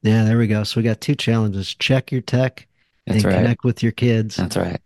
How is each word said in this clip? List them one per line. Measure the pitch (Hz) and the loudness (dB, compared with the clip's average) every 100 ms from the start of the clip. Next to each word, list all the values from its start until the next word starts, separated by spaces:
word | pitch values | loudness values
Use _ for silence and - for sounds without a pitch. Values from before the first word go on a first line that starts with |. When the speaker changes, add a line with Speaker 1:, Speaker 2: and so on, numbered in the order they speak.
Speaker 1:
Yeah, | 107 110 | 2 2
there | 110 117 | 4 2
we | 113 | 2
go. | 107 | 0
So | 104 - | -2 -2
we | |
got | 113 110 | 0 -2
two | - | -2
challenges. | 147 - 113 107 98 95 | -4 0 0 0 -2 -8
Check | - - 135 - | -6 0 0 0
your | 131 | -6
tech | - 123 131 - - _ _ _ - | -2 0 0 -4 -20 _ _ _ -2
Speaker 2:
That's | 104 | 0
Speaker 1:
and | 101 | 2
Speaker 2:
right. | 92 | 2
Speaker 1:
connect | 117 117 | 2 2
with | 127 113 | -2 0
your | 117 | -2
kids. | - 123 113 107 - | 0 0 2 0 -4
Speaker 2:
That's | 90 90 | -4 -2
right. | 90 87 | -4 -6